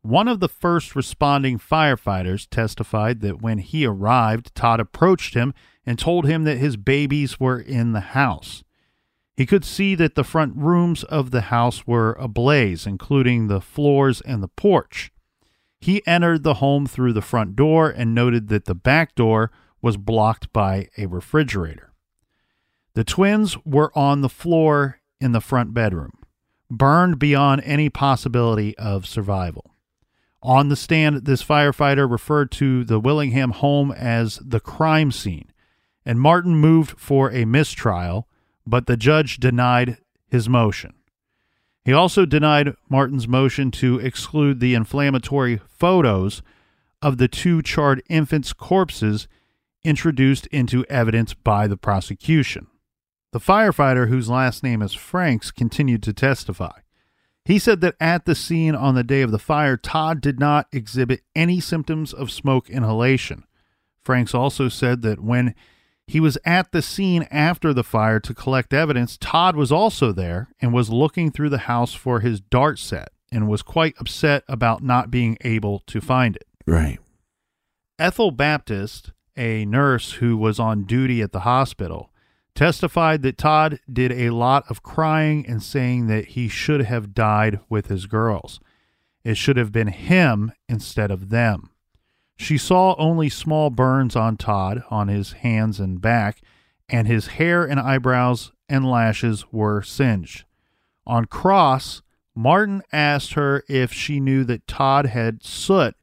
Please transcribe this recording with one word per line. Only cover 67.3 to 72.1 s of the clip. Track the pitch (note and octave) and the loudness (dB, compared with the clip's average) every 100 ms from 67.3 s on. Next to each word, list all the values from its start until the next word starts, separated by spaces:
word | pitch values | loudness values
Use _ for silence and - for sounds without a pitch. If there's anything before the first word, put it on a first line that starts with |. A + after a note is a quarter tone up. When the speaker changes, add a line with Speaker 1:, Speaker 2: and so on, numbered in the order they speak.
Speaker 1:
after | D3+ D#3 F3 D#3+ | 0 0 0 0
the | B2+ | 0
fire | A2+ A2+ A2 A2 | 0 0 2 0
to | - | -4
collect | A2+ - C3 - | -8 -2 -2 0
evidence, | C3+ D#3+ B2+ A#2+ - | 0 0 0 -2 -6
Todd | - E3 F#3 D#3 | -2 2 2 2
was | C3 | 2
also | D#3 A3 - A#2+ | 2 2 0 -2
there | F#2+ F2 F2 A#2+ _ | 0 -4 -6 -8 _
and | B2 | 0
was | A#2+ A2 | 0 0
looking | A#2 D3+ - D#3+ | 0 0 0 -4
through | - D3 | -2 -4
the | C3+ - | -4 -2
house | A#2+ B2 | -2 -2
for | - C3 | -6 -4